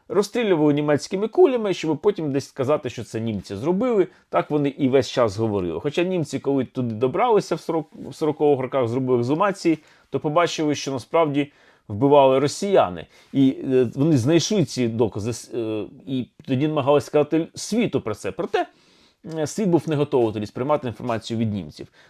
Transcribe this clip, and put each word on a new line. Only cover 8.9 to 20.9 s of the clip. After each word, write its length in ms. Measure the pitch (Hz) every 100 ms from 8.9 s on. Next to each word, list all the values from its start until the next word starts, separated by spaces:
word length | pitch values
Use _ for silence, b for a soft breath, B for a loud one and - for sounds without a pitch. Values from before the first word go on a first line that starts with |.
| 127 127 123
ексгумації, 600 | 120 156 202 190 170 156 b b _
то 100 | 135
побачили, 560 | 156 160 165 - 151 -
що 160 | 139
насправді 600 | 131 - 165 156 143 143 b b b -
вбивали 520 | 101 139 147 135 131
росіяни. 640 | 143 - 202 175 95 85 - b b
І, 220 | 139 135 - 135
е, 140 | 127 120 127
вони 220 | 160 139
знайшли 480 | 120 170 - 214 143
ці 220 | 123 117
докази, 460 | 113 110 107 110
с-, 240 | 117 - 123
е, 280 | 110 107 95 131 -
і 200 | 131 113 - -
тоді 200 | 127 151
намагалися 400 | 151 131 147 -
сказати 400 | 147 143 160 165 -
світу 460 | - 220 208 196
про 140 | 110 104
це. 160 | 101
Проте, 360 | - 190 392 320 b b b b _ 185 160
е, 100 | 147
світ 200 | - 208
був 220 | 165 160
не 60 | 143
готовий 380 | 143 131 113
тоді 120 | 104 104
сприймати 420 | - 135 147
інформацію 500 | 127